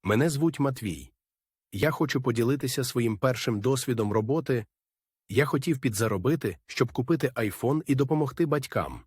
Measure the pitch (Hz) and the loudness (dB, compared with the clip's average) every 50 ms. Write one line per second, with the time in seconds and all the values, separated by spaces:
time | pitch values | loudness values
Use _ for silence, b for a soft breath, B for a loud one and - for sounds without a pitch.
0 | _ 95 104 113 143 170 151 139 160 165 - - 143 139 131 - 113 101 80 71 | _ 2 2 4 4 2 2 2 0 0 2 2 0 0 0 -2 -6 -6 -6 -8
1 | 71 - _ _ _ _ _ _ _ _ _ _ _ _ - 98 120 151 156 - | -10 -18 _ _ _ _ _ _ _ _ _ _ _ _ -4 0 0 0 2 0
2 | 165 143 - 139 131 131 113 117 117 120 139 143 - 127 - - 131 - - 123 | -2 0 0 0 0 0 2 2 2 2 2 0 -2 -4 -2 -2 -4 -2 -2 0
3 | 117 113 110 101 - 131 123 117 - - 117 104 101 127 135 127 - - 123 110 | 0 0 0 0 0 0 0 0 -2 -2 -2 0 2 0 0 0 0 -2 0 0
4 | 110 101 104 110 107 110 139 165 147 - 135 120 104 _ _ _ _ _ _ _ | 0 0 0 0 0 0 0 -2 0 0 -2 -2 -2 _ _ _ _ _ _ _
5 | _ _ _ _ _ _ - 131 147 143 - 143 135 170 160 131 - 131 107 - | _ _ _ _ _ _ 2 2 2 2 0 -2 0 0 -2 0 0 -2 0 0
6 | 117 110 104 95 92 131 156 165 - 107 92 - _ _ - - 135 120 - - | 0 0 0 0 2 2 0 2 0 -4 -6 -6 _ _ 0 0 0 0 2 -4
7 | 123 - 165 151 - 127 - - 113 104 95 - - 117 139 156 156 - 139 131 | 0 0 0 0 0 -2 -2 0 -2 -2 -2 -2 0 0 0 0 2 0 2 2
8 | 143 135 160 151 151 131 - - 170 151 151 147 135 - - 113 82 67 - - | 2 2 2 0 0 -2 0 -2 0 0 0 -2 -2 -2 -4 -2 -2 -2 -6 -12
9 | - | -14